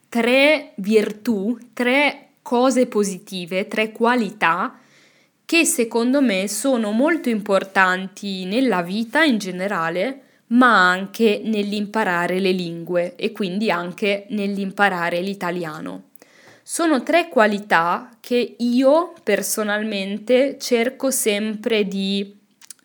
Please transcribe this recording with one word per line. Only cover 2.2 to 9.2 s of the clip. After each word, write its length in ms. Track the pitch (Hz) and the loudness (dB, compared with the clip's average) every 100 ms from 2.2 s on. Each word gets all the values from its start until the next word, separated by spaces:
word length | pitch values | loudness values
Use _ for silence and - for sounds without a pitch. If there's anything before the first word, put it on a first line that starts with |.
| - _ | -10 _
cose 460 | - 240 254 247 247 | -4 2 2 4 2
positive, 800 | 220 202 180 - 185 175 185 202 | 0 -2 -4 -10 -10 -6 -6 -4
tre 240 | 214 220 | -2 -4
qualità 880 | 220 226 247 202 - 170 170 208 - _ _ _ _ _ _ - | 0 0 0 -2 0 0 0 -2 -8 _ _ _ _ _ _ -2
che 200 | 330 320 | 2 2
secondo 560 | - 226 233 233 277 | 0 0 0 2 2
me 260 | 262 190 202 | 2 2 -2
sono 440 | - 277 254 214 | -2 0 0 0
molto 380 | 220 285 330 269 | 2 2 2 0
importanti 1160 | 220 208 190 190 202 185 185 190 - 202 190 185 | -2 0 0 2 4 4 2 -4 -10 -8 -6 -4
nella 360 | 214 269 185 | 0 2 0
vita 420 | 175 202 226 285 | -2 -4 -2 2